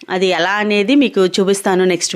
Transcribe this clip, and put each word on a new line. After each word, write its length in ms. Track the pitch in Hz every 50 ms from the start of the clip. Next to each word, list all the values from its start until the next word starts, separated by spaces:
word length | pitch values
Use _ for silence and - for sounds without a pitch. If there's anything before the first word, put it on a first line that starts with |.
| - - -
అది 120 | 185 185 185 180 165
ఎలా 160 | 170 185 202 208 208
అనేది 280 | 208 208 208 202 196 269 285 269
మీకు 180 | 220 - 196 185 185 185 -
చూపిస్తాను 440 | 196 185 196 196 - 214 190 180 185 185 180
నెక్స్ట్ 200 | 170 - - -